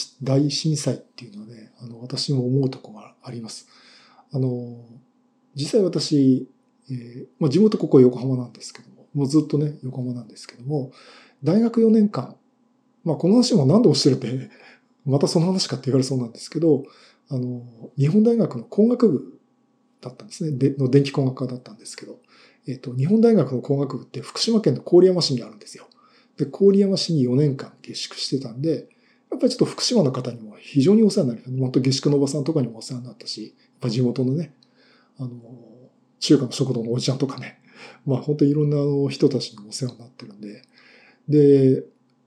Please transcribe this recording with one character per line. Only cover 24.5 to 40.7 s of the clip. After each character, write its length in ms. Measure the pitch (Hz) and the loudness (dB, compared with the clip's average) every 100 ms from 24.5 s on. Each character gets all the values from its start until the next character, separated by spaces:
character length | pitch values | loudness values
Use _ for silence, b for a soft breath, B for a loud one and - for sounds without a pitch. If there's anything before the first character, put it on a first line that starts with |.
| 226 | 2
県 140 | 170 123 | 2 -2
の 60 | |
郡 260 | - 180 185 | 4 6 6
山 160 | 180 | 2
市 100 | 160 | -2
に 80 | 123 | -4
あ 60 | 101 | -6
る 80 | - | -18
ん 40 | |
で 60 | - | -20
す 120 | - | -20
よ。 100 | - b b b b - | -20 b b b b -8
で、 80 | 135 | -8
郡 320 | - 196 196 | 4 4 6
山 200 | 196 190 | 2 0
市 160 | - | 0
に 100 | 160 | 0
四 120 | 120 127 | 2 2
年 200 | 151 131 | 2 -2
間 180 | - _ | -10 _
下 120 | - - | -16 -14
宿 200 | - - | -12 -12
し 120 | - | -6
て 160 | 135 | -6
た 80 | 123 | -8
ん 100 | 117 | -8
で、 260 | 160 127 - b b b _ | -4 -6 -8 b b b _
や 60 | 285 | -2
っ 20 | |
ぱ 80 | 254 | -2
り 20 | |
ち 40 | |
ょ 20 | - | 0
っ 20 | |
と 60 | 220 | -2
福 180 | - | -2
島 200 | - 240 | -2 2
の 80 | 143 | 0
方 200 | 131 127 | -2 -8
に 100 | 117 | -12
も 140 | 110 - | -18 -20
非 240 | - 147 | -4 2
常 140 | 139 214 | 4 6
に 80 | |
お 60 | 214 | 4
世 120 | 214 | 2
話 60 | 131 | -2
に 20 | |
な 20 | 113 | -4
り 60 | |
ま 60 | 131 | -8
し 60 | 131 | -4
た。 60 | |
本 100 | 131 | -2
当 80 | 139 | 0
下 100 | 131 | 0
宿 180 | 131 151 | 0 0
の 80 | 143 | 0
お 20 | |
ば 80 | 139 | 0
さ 120 | 151 | -2
ん 40 | |
と 100 | 135 | -2
か 80 | 160 | -2
に 60 | 117 | -4
も 120 | 110 | -8
お 20 | |
世 120 | - | -14
話 80 | 127 | -14
に 40 | 123 | -14
な 80 | |
っ 40 | - | -16
た 100 | - | -14
し、 160 | - | -14
や 60 | 107 | -14
っ 40 | _ b _ | _ b _
ぱ 80 | 127 | -6
地 120 | 110 | -2
元 240 | 123 135 127 | -2 0 -2
の 80 | |
ね、 200 | 147 160 _ b b b b b _ | -4 -6 _ b b b b b _
あ 40 | |
の、 60 | 127 120 113 127 - - - _ _ _ | -14 -14 -20 -20 -20 -20 -20 _ _ _
中 180 | - 139 | 2 2
華 80 | 127 | 2
の 60 | |
食 220 | - 131 | -4 -4
堂 100 | 117 | -4
の 80 | 113 | -4
お 80 | 127 | -4
じ 60 | - | -4
ち 60 | |
ゃ 40 | 131 | -4
ん 20 | |
と 100 | 135 | -6
か 120 | - | -6
ね、 220 | - - B B B B 143 | -18 -20 B B B B -6
ま 100 | 127 | -4
あ、 60 | |
本 160 | 147 147 | -4 0
当 80 | 143 | 0
い 80 | |
ろ 120 | 147 147 | 2 0
ん 40 | |
な 80 | 147 | 0
あ 20 | |
の 300 | 143 139 139 | -2 -2 -2
人 200 | 135 147 | 0 0
た 100 | 127 | 0
ち 140 | - | -6
に 60 | - | -14
も 100 | 104 | -16
お 20 | |
世 140 | - 127 | -10 -10
話 80 | |
に 60 | - | -10
な 60 | - | -20
っ 40 | |
て 160 | - 107 | -20 -20
る 80 | |
ん 80 | 101 | -18
で、 220 | 104 104 _ | -18 -18 _